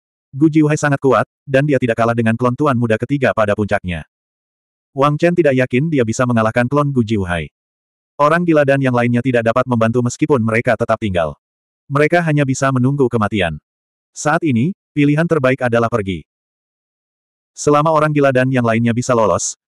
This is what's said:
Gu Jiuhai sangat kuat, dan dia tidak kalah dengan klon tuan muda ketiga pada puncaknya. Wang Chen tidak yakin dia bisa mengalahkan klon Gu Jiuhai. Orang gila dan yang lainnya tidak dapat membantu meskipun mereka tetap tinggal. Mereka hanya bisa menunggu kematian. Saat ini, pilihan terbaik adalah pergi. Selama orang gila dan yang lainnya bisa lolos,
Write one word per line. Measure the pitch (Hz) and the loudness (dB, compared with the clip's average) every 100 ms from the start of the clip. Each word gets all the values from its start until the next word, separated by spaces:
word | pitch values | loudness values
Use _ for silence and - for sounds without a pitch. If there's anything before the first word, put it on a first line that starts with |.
| _ _ _ | _ _ _
Gu | 131 156 | 0 2
Jiuhai | 151 151 151 | 2 2 0
sangat | 147 139 | 0 0
kuat, | 135 113 - _ | 2 0 0 _
dan | - 135 147 | -2 0 2
dia | 131 | 0
tidak | 123 113 | 0 0
kalah | 117 117 | 0 0
dengan | 113 113 | 0 0
klon | 123 123 | -2 0
tuan | 147 | 0
muda | 120 120 107 | 0 0 -2
ketiga | 117 143 123 95 | -2 -2 0 0
pada | 104 | 0
puncaknya. | 101 101 101 90 82 - _ _ _ _ _ _ _ _ 139 | 0 -2 -2 -4 -8 -12 _ _ _ _ _ _ _ _ -2
Wang | 143 147 | 0 2
Chen | 170 175 | 0 2
tidak | 156 | 2
yakin | 131 127 123 160 | 2 0 -2 -2
dia | 147 113 | -2 -2
bisa | 113 | -2
mengalahkan | 127 117 110 117 | 0 0 0 0
klon | 123 143 147 | 0 0 0
Gu | 135 | -2
Jiuhai. | 107 110 90 85 76 _ _ _ _ _ _ _ | -2 -2 -2 -6 -8 _ _ _ _ _ _ _
Orang | 147 165 175 | 2 2 2
gila | 151 | 2
dan | 139 139 | 4 2
yang | 131 123 | 2 0
lainnya | 120 120 | 0 0
tidak | 131 120 | 0 0
dapat | 113 120 127 | 0 0 0
membantu | 120 113 120 | 0 0 0
meskipun | 123 - 151 143 | -2 -2 0 0
mereka | 110 110 123 113 | 0 0 0 -2
tetap | 117 113 | 0 -2
tinggal. | 107 90 78 71 _ _ _ _ _ | -2 -4 -4 -8 _ _ _ _ _
Mereka | 143 151 170 | 0 2 2
hanya | 165 147 139 | 0 0 0
bisa | 131 135 | 0 0
menunggu | 127 127 143 123 | 0 0 2 0
kematian. | 117 101 107 85 76 - _ _ _ _ - | 0 -2 -2 -4 -6 -14 _ _ _ _ -8
Saat | 151 165 170 | -2 0 0
ini, | 117 143 202 _ - | 0 0 -4 _ 0
pilihan | 147 147 170 | 0 2 0
terbaik | 160 131 131 | 0 0 0
adalah | 127 117 117 | 0 0 0
pergi. | 117 98 87 - _ _ _ _ _ _ _ _ _ _ _ _ | -2 -4 -8 -10 _ _ _ _ _ _ _ _ _ _ _ _
Selama | - - 147 156 | -6 0 2 2
orang | 156 151 147 | 2 2 2
gila | 139 | 2
dan | 127 127 | 2 0
yang | 131 | 0
lainnya | 120 113 117 113 | 0 0 0 -2
bisa | 120 | 0
lolos, | 120 107 90 - - | 0 2 0 -4 -12